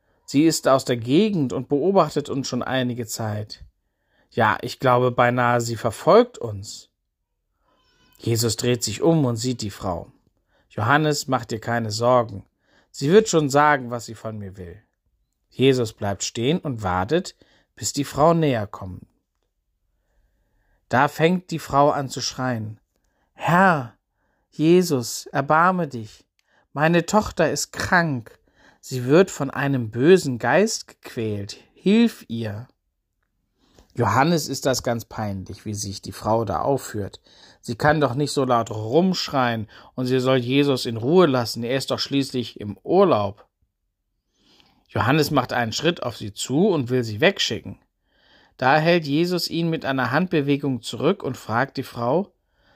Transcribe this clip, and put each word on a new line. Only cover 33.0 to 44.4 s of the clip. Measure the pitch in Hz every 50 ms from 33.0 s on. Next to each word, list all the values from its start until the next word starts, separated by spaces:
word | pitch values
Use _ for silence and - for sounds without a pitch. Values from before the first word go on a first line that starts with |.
| _ _ _ _ _ _ _ _ _ _ _ _ _ _ _ - _ _ -
Johannes | 123 117 98 104 127 139 170 175 156 - -
ist | 135 - -
das | 139 127 -
ganz | - 127 117 117 110
peinlich, | - - - 107 104 98 95 90 92 98 - -
wie | 110 104
sich | 104 107 101 92 -
die | - -
Frau | - - - 107 110 117 113
da | 101 90 -
aufführt. | - 135 139 123 - - - 107 98 92 - - _ _ _ _ - - _ _
Sie | - - 117
kann | - - 151 156 156
doch | 147 123 117
nicht | 143 147 131
so | - 147 135
laut | 127 123 117 113 -
rumschreien | 107 107 107 110 127 165 190 190 175 - - - - 135 127 120 113 110 107 - - - - - _
und | - 127
sie | 123 131 131
soll | 123 131 135 131
Jesus | 120 123 131 139 143 143 131 123 -
in | 123 117
Ruhe | 113 113 131 170 185 180
lassen. | 151 127 127 117 110 - 117
Er | 117 117 131
ist | 135 127 -
doch | 127 113
schließlich | - - 139 139 135 - - 127 113 - - -
im | 104 104 101 -
Urlaub. | - - 165 190 202 175 127 104 101 98 101 - _ _ _ _ _ _ _ _ _ _ _ _ _ _ _ _ _ _ _ _